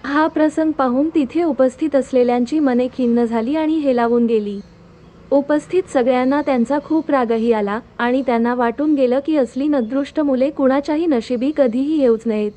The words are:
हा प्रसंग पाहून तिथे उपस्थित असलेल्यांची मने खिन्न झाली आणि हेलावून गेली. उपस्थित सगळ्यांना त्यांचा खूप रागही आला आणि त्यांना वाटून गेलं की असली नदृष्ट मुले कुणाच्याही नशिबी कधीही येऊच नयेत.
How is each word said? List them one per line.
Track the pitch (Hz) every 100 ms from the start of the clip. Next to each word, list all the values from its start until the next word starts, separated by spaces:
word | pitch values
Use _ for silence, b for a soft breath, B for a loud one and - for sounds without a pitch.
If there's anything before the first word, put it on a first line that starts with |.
| 262
हा | 285 320
प्रसंग | 311 311 311 311
पाहून | 302 262 247 311 320
तिथे | 254 320
उपस्थित | 339 254 262 - 311 277
असलेल्यांची | 254 254 247 247 240 311
मने | 277 240 247
खिन्न | 254 247 233
झाली | 233 226 226 311
आणि | 311 320
हेलावून | 285 247 233 240 233
गेली. | 226 208 202 - - - - - - -
उपस्थित | 277 285 302 - 359 381
सगळ्यांना | 277 240 254 254 285
त्यांचा | 294 262 233 294 294
खूप | 320 302
रागही | 277 233 226 233
आला | 220 202 214 - -
आणि | 240 254 262
त्यांना | 233 233 247
वाटून | 233 226 302 285
गेलं | 254 247 -
की | 311
असली | 233 254 294
नदृष्ट | 285 220 269 277 -
मुले | 294 254 277
कुणाच्याही | 285 269 269 285 302 339
नशिबी | 247 214 247 269 302
कधीही | 262 233 277 311
येऊच | 254 226 226
नयेत. | 214 208